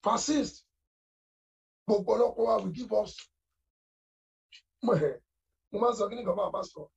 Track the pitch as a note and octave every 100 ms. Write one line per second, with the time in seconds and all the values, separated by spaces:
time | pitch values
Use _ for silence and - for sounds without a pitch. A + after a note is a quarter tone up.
0 | G3+ A#3 - D4 - - _ _ _ _
1 | _ _ _ _ _ _ _ _ - G#3
2 | F#3+ A3 A#3+ - A3+ G#3+ G3 E3+ A#3 G#3+
3 | G#3 - - _ _ _ _ _ _ _
4 | _ _ _ _ _ - _ _ A#3+ F3+
5 | D3+ - _ _ _ _ _ G3+ A#3 G#3+
6 | G3 A#3 F#3 F3+ G3 - - - -